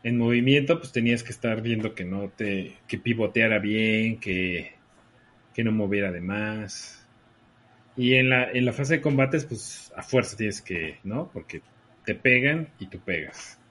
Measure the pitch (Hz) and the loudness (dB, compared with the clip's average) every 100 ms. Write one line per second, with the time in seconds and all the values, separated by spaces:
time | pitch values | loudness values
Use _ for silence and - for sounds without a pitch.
0 | 117 120 117 120 127 143 139 165 - 123 | 0 2 4 4 6 4 4 0 0 0
1 | 117 120 - - 117 110 117 110 107 - | 2 0 -2 -6 -4 -2 -2 -2 -2 -6
2 | 90 98 101 - 104 98 92 - - 113 | -6 -6 -6 -6 -2 -2 -4 -14 -10 -6
3 | 117 117 104 117 113 110 104 107 110 110 | -2 0 0 4 4 2 0 0 2 2
4 | 113 113 104 92 92 87 - - _ _ | 0 -2 -4 -2 -2 -4 -8 -18 _ _
5 | _ _ _ _ _ - 113 107 101 101 | _ _ _ _ _ -2 0 0 0 0
6 | 98 87 90 101 107 107 107 - - - | -2 -4 -6 -4 -4 -6 -10 -12 -16 -20
7 | _ _ _ _ _ _ _ _ _ - | _ _ _ _ _ _ _ _ _ -2
8 | 123 131 127 127 127 123 123 120 139 160 | 4 6 6 4 2 0 0 0 0 2
9 | 151 139 131 156 - 117 - - - - | 2 2 2 0 -4 -10 -12 -16 -16 -16
10 | - 131 117 - 107 98 - 90 80 71 | 0 0 0 -4 -6 -6 -8 -6 -6 -8
11 | 98 120 180 - - - _ _ _ _ | -8 -6 -8 -12 -12 -16 _ _ _ _
12 | - 107 127 123 139 160 156 _ 95 92 | -6 0 4 4 4 0 -4 _ -14 -12
13 | - 85 78 - - - _ | -6 -6 -6 -14 -18 -20 _